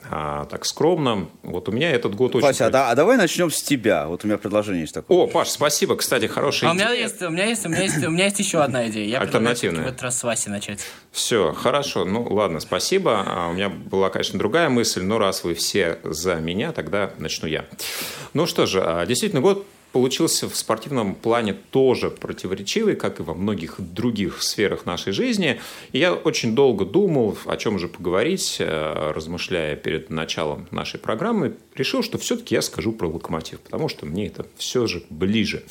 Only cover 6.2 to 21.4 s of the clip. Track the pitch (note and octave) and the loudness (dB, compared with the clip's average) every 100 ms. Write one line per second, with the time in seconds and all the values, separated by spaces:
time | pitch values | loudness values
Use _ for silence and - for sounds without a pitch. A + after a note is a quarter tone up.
6.2 | A2 - C#3+ - C#3+ F3+ A3 B3 A3+ - | 2 0 0 2 2 2 2 0 -2 -4
7.2 | F3+ E3 G#3+ A#3 - D#3+ F#3 D3 D#3+ E3+ | -4 0 0 -2 -2 0 0 0 0 2
8.2 | G3+ G3+ G3 E3 C#3 B2+ A2+ G#2+ G#2 A2+ | 2 2 0 2 2 2 -2 -2 -2 -2
9.2 | G2+ A#2+ A#2 A#2+ G2+ D#2+ D#2 B2+ B2+ - | 0 2 2 2 0 -2 -4 -4 -4 -2
10.2 | A#2+ A2+ G#2 G2+ - G2+ - - - - | -2 -2 -4 -6 -6 -10 -12 -16 -10 -4
11.2 | - A2+ E2 - A#2+ C#3+ C#3 G#2+ F2+ A2 | 2 4 4 2 2 2 0 -2 -2 -2
12.2 | A#2+ G2+ F#2+ D#2+ - F#2 - F#3+ D#3 G#2+ | 0 0 2 -2 -2 -2 0 2 2 0
13.2 | - F2+ E2+ F2+ G2+ - - F#2+ F#2+ E2 | 0 -2 -2 -2 -2 -4 -2 2 2 0
14.2 | F2 F#2+ G#2+ D#3+ D#3+ A#2+ A2+ - F#2 A2 | -2 0 0 2 4 2 2 0 0 2
15.2 | G2 F#2 F2 E2 - G2+ E2+ - F2 D#2 | 2 0 -2 -2 0 2 0 -2 -6 -2
16.2 | F2+ E2 E2 F#2 D#3+ - D#2+ G2+ F#2+ - | -2 0 -2 -2 -4 -4 -4 -2 -2 -4
17.2 | D#2+ - E2 D2+ - - - - - - | -8 -6 -4 -4 -6 -10 -8 -8 -8 -10
18.2 | - C3+ E3 - G#3+ F#2+ E2+ E2+ F2 B2 | -4 0 0 2 2 2 2 0 0 0
19.2 | G#3+ C#3 F#3 G3 - - - C3 B2+ B2 | 2 4 4 2 -2 -18 -2 2 2 2
20.2 | A2 - G#2 - - A2 D3 C3+ G2+ E2 | 2 0 -2 -4 -2 -2 0 0 0 0
21.2 | A2+ A#2 | 2 2